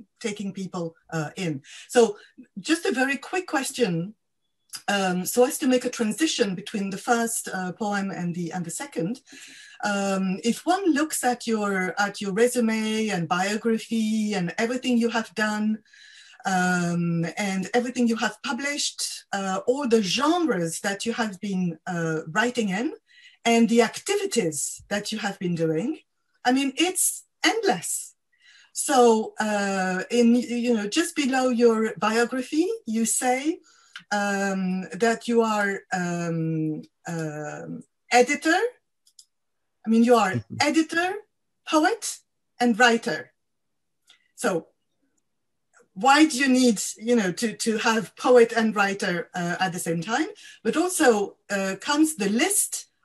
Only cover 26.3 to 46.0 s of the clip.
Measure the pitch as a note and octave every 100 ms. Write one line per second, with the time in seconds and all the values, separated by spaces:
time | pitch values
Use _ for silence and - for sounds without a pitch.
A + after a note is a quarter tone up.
26.3 | _ B3 C4+ C#4 C#4+ F4 F#4 - - -
27.3 | _ D#4+ A4 G4+ F3 - - - _ _
28.3 | _ _ - _ - - C4 A#3+ A3 G#3
29.3 | - G#3+ G3+ G3 F#3+ F#3 F#3 - A#3+ A#3
30.3 | B3 A#3 A#3+ A#3+ A3+ G3+ D#4 E4 - C4
31.3 | C4 B3+ A#3 A#3+ A3 A3 - G#3+ A3+ A#3
32.3 | B3+ B3+ D#4 F#4 A4+ - A3 A3 - B3+
33.3 | B3+ D4 F#4 _ _ _ - - G#3 G3+
34.3 | G3 G3 F#3+ F#3 F#3 F#3 F#3 A#3 A3+ -
35.3 | A#3 A3 G#3 G3+ G3 - F#3 F3 F3 E3+
36.3 | E3 D#3+ D#3+ D#3 D#3 - _ - E3 D#3
37.3 | D3+ D3 D3 - A#3+ - _ - A#3+ A#3+
38.3 | C#4+ D#4+ F4+ A#4+ - _ _ _ _ _
39.3 | _ _ _ _ _ A3 A3+ A#3 A#3 F#3+
40.3 | A#2+ - - D4 D#4+ D#4 E4 F4+ G#4 -
41.3 | _ _ _ - D#4 F4 A4+ - - _
42.3 | _ _ - B3 G#3+ A#3+ A3+ - D3 -
43.3 | _ _ _ _ _ _ _ _ _ _
44.3 | - A3+ E3+ - _ _ _ _ _ _
45.3 | _ _ _ _ _ _ F#3